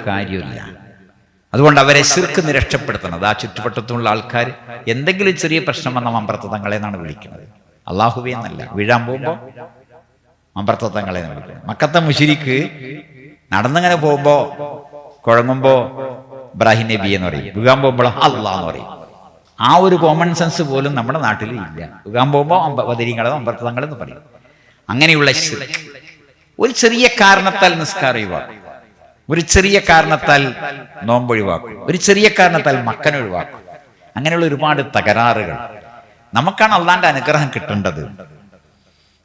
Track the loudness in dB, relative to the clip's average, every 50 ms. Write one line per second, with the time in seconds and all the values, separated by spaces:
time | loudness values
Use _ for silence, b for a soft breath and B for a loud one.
0 | -6 -6 -4 -4 -4 -6 -6 -8 -8 -10 -12 -14 -16 -18 -20 -20 -20 -20 -20 _
1 | -20 _ _ _ _ _ _ _ _ _ 2 6 6 6 6 6 6 6 6 4
2 | 4 4 2 2 0 0 0 -2 0 0 0 0 0 -2 -4 -6 -4 -4 -8 -6
3 | -6 -8 -6 -2 0 0 0 0 -4 -10 -10 -6 -6 -6 -6 -6 -8 -6 -6 -2
4 | 0 0 0 -2 -2 -4 -4 -2 -2 -4 -6 -14 -18 -20 -18 -12 -6 -6 -4 -2
5 | -2 -2 -2 0 0 0 0 -2 -2 -2 -2 -2 -2 -4 -6 -6 -6 -4 -4 -2
6 | -2 -2 -2 -4 -4 -4 -6 -6 -6 -8 -8 -6 -6 -4 -6 -4 -6 -6 -8 -8
7 | -10 -10 -12 -14 -16 -20 -20 -20 -20 -20 -20 _ _ _ _ _ -12 -6 -2 0
8 | 2 0 0 -2 -6 -8 -8 -8 -8 -10 -12 -12 -14 -10 -6 -4 0 2 2 2
9 | 0 -2 -8 -6 -6 -6 -6 -8 -10 -20 -20 -20 -20 -20 _ _ _ _ _ -20
10 | _ _ _ _ _ _ _ _ _ _ -10 -6 -2 -2 -2 -2 -2 -4 -4 -6
11 | -6 -6 -6 -8 -8 -10 -12 -14 -16 -18 -20 -16 -12 -10 -6 -2 -2 0 2 2
12 | 2 2 2 2 4 2 2 0 0 -2 -2 -2 -2 -4 -8 -14 -16 -16 -16 -16
13 | -18 _ -20 -20 -20 -20 -20 _ _ -4 -2 0 0 0 0 0 2 2 2 2
14 | 2 2 2 2 4 4 4 4 2 -2 -6 -12 -12 -12 -12 -16 -18 -20 -20 -20
15 | -20 -20 -18 _ 0 4 4 4 4 2 0 2 4 4 4 4 2 0 -8 -10
16 | -10 -10 -12 -14 -18 -20 -20 -20 -20 -10 -2 2 4 4 4 4 2 -2 -2 -2
17 | 0 0 -2 0 -2 -4 -4 -6 -8 -8 -4 0 4 4 4 4 4 2 2 2
18 | 0 0 2 2 0 0 0 0 -4 -4 -4 -4 -4 -6 -8 -8 -12 -14 -16 -18
19 | -20 -20 -20 -20 -20 -20 _ _ _ _ _ 0 4 6 6 6 6 6 4 4
20 | 4 4 4 4 2 0 0 0 0 -2 0 -2 -2 -2 -2 -2 -2 -2 -2 -2
21 | -2 -2 -4 -2 -2 -2 -2 -2 -4 -8 -8 -10 -10 -12 -12 -14 -14 -16 -16 -18
22 | -14 -6 -2 0 0 2 2 2 2 2 2 2 0 0 -2 -2 -2 -2 -2 -2
23 | -2 -4 -2 -2 -2 -2 -2 -4 -4 -6 -6 -4 -6 -6 -6 -6 -8 -8 -10 -12
24 | -14 -16 -16 -20 _ _ _ -20 b b b b b b b b b -6 0 2
25 | 2 4 4 4 4 2 2 0 -2 -4 -6 -8 -10 -10 -12 -14 -14 -16 -20 -20
26 | -20 -20 -20 _ _ _ _ _ _ _ _ -2 -2 0 0 2 2 2 4 4
27 | 2 2 4 4 4 6 6 4 4 0 0 2 2 2 2 2 -4 -6 -4 -2
28 | 0 0 0 -2 -4 -6 -6 -8 -8 -10 -16 -20 -20 -20 -20 -20 -20 _ _ _
29 | _ _ _ _ _ -4 -2 -2 0 2 4 4 4 4 2 2 4 6 6 6
30 | 6 4 0 0 2 4 4 4 4 0 -4 -6 -10 -10 -10 -10 -16 -20 -16 -8
31 | -2 0 0 2 2 0 0 0 0 0 -2 -4 -4 -10 -14 -10 -6 -4 -4 0
32 | 4 4 4 6 4 2 4 6 4 4 4 2 0 0 0 0 -2 -4 -4 -2
33 | -2 -2 0 -2 -4 -4 -6 -6 -6 -8 -12 -20 -20 -20 -20 -20 -20 _ _ _
34 | _ _ -8 -4 -2 0 0 2 0 0 0 0 0 0 0 0 0 -2 -2 0
35 | 2 2 4 4 4 4 2 2 0 -6 -6 -10 -12 -14 -16 -18 -20 -20 -20 -20
36 | -20 _ _ _ _ -4 -2 0 0 0 2 2 2 4 4 2 4 4 2 4
37 | 4 2 2 0 0 0 0 0 0 0 -4 -6 -6 -4 -4 -2 -2 -2 -4 -6
38 | -10 -12 -12 -18 -20 -20 -20 -20 _ _ _ _ _ _ _ _ _ _ _ _
39 | _ _ _ _